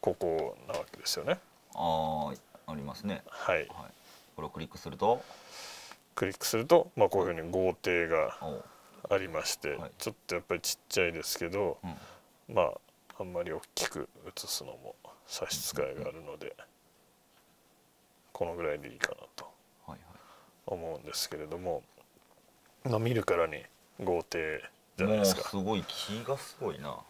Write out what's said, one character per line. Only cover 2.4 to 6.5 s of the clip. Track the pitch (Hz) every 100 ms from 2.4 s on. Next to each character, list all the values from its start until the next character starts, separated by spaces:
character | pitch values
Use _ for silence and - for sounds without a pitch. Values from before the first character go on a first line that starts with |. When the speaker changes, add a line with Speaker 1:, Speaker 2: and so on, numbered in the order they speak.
| - - -
Speaker 2:
あ | 78
り |
ま | 71 65
す | 101
ね。 | 90 -
Speaker 1:
は | - - 87
い。 |
Speaker 2:
は |
い。 | - - - - - - - -
こ |
れ | 78
を |
ク | 82
リ | 80
ッ |
ク | -
す | 82
る | -
と？ | 101 123 - - - - - - - - _ -
Speaker 1:
ク | 95
リ |
ッ | 95
ク |
す | -